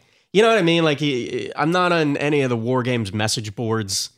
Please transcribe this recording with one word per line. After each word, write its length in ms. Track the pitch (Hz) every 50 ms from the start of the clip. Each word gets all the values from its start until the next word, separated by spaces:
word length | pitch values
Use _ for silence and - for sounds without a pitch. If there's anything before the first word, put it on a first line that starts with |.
| _ _ _ _ _ _ -
you 80 | 185
know 80 | 220 226
what 80 | 226 220
I 40 |
mean? 220 | 175 165 170 170 165
Like, 160 | 156 147 131
he, 520 | 151 147 135 120 110 - - 120 - - -
I'm 160 | - 143 156
not 200 | 175 180 180 175
on 240 | 175 165 156 147 143 -
any 240 | - 147 151 143
of 80 | 135 127
the 80 | 123 113
War 260 | 110 120 131 127 120
Games 300 | 123 123 120 110 98 92
message 420 | 107 107 107 - - 107 107 101
boards. 560 | - 120 110 110 110 107 95 95 - - - _